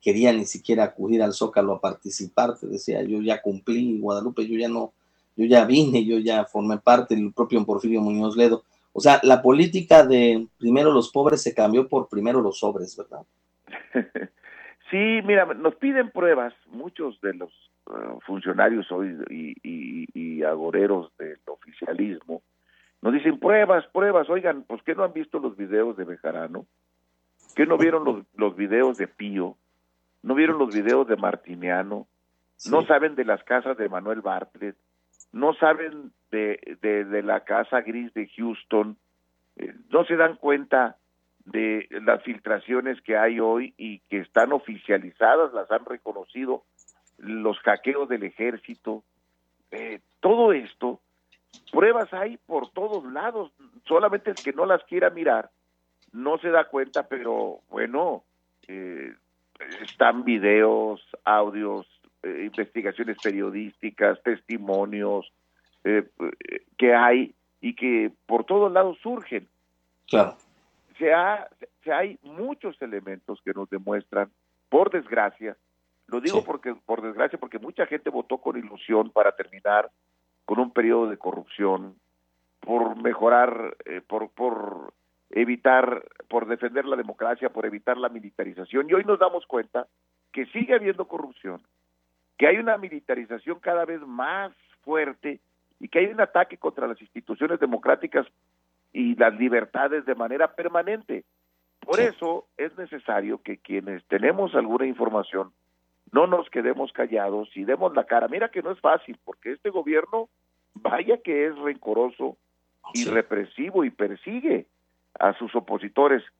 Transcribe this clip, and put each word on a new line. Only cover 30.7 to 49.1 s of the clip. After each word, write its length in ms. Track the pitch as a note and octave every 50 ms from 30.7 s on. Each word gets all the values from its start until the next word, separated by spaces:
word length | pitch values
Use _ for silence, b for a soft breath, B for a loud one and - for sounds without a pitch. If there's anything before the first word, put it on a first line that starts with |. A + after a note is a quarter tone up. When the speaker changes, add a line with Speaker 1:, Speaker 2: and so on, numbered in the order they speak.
| G#2
Speaker 2:
videos 320 | G#2+ G2+ A2 B2 C3 C3
de 100 | A#2 A2
Martiniano? 880 | G2+ G2+ F#2 F2+ E2+ _ - F2+ F2 F2+ F2+ F2+ F2+ F#2+ G2 G#2 G#2 G#2 _ _ _ _ _ _ _ _ _ _
Speaker 1:
Sí. 140 | _ - G2
Speaker 2:
¿No 160 | A#2+ D#3 D#3
saben 280 | - D#3+ C#3+ D3 D#3 D3
de 120 | C3+ B2+
las 180 | A2 G2+ G2 -
casas 320 | - B2 B2+ A#2+ C3+ C3+
de 140 | A2+ A2 G2+
Manuel 320 | F#2+ F2+ F2 G#2 A2 A2 G2
Bartlett? 540 | G2+ F#2+ F#2 F2+ _ _ - G#2 G#2 F#2+ _ _ _ _ _ _ _ _ _ - _ _
¿No 200 | A2+ C3+ D3+ D#3
saben 580 | - - D#3 D#3 D#3+ E3 D#3+ D3+ D3+ C#3+ B2+ _ _ _ _
de, 480 | - G#2+ G#2+ G#2 G#2 - - - D#2+ -
de, 240 | - G#2+ G#2 G#2 G2+
de 180 | G2 G2+ G#2 G2+
la 180 | G#2 G#2 G2+ -
casa 380 | - G#2 A2 A2+ - - B2+ A2+
gris 300 | G#2+ A2+ A#2+ A#2+ A#2 _
de 120 | A2 G#2 F#2 -
Houston? 600 | - A2+ A#2 A2 G#2 - _ - G#2+ G#2+ G#2+ G#2+ _ _ _ _ _ _ _ _ _ _ _ _
Eh, 180 | _ - - - - - _
¿no 140 | - D3+ E3+
se 100 | E3 E3
dan 200 | E3 E3 E3 E3
cuenta 600 | - - C#3+ C#3+ C#3+ C#3 - - C3 B2+ A2+ - _ _ _ _ _ _ _ _ _ _
de 440 | - - A2+ A2 A2 G#2+ G#2+ G2 - - G#2+ G#2+
las 200 | A2+ A2+ - -
filtraciones 760 | B2+ A#2+ A2+ _ G#2+ A2 G2+ - - B2 B2+ B2 C3 B2+ -
que 160 | _ - A2
hay 240 | G#2+ G#2+ A2+ A#2 A2+
hoy 320 | A2+ A2+ A2+ A#2+ B2+ C3 _ _
y 220 | G#2+ A2 G#2 G2 _ _
que 80 | - G2
están 320 | F2+ - _ A#2 A2+ B2+ C#3+
oficializadas, 1000 | C#3 - - A2 G#2 - - G#2 F#2+ F#2 F#2+ - _ A2+ A2+ B2+ D#3 E3 C#3+ B2
las 160 | A2 F#2+ -
han 140 | G#2+ A2 -
reconocido, 800 | B2 B2 A#2+ _ - G#2 G2+ F#2 _ _ B2 C3 B2+ B2+ A#2+ _ _ _ _ _ _ _ _ _ _ _
los 420 | _ - G#2 A2 A2 G#2+ A2 G#2 -
hackeos 480 | - - G#2 G2+ - C3 C3+ D3 C#3+ C3+
del 160 | B2 A2+ G2+
ejército?". 800 | F#2+ - - A2 A#2+ A#2+ A2 _ - B2 _ _ - G#2+ G#2+ _ _